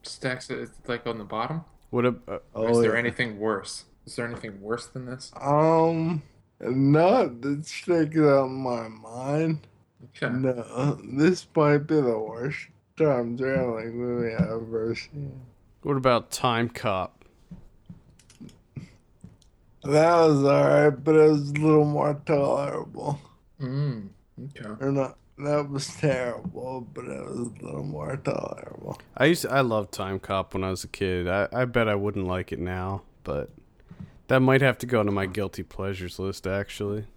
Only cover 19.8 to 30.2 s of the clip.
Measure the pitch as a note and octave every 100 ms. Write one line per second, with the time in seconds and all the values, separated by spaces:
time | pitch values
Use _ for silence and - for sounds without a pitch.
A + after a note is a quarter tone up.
19.8 | C#3+ D3 E3 E3+ E3 C#3+ C#3 C#3+ C#3+ C#3+
20.8 | D3+ C3 C#3 D#3 D#3 D3+ C#3+ D3 D#3 D3+
21.8 | D3 D3 D3 C#3+ - D3 C#3 B2+ C#3+ -
22.8 | - C3 - C#3+ - _ _ _ C3 C3+
23.8 | D3 A2+ G2 - _ - C3 - A2+ A2
24.8 | C3+ C#3 C3 - _ - C#3+ D3 C#3+ C#3
25.8 | C#3 - D#3 C3 B2 A2+ - G#2+ B2+ C3
26.8 | A2+ C#3 B2+ C3+ - - A#2+ G#2 - D3
27.8 | D3 D3+ D2+ C#3 C#3+ - - - - -
28.8 | - - - - C#3 F3 A#2 C3+ B2+ A2
29.8 | G2+ - F#2+ F#2+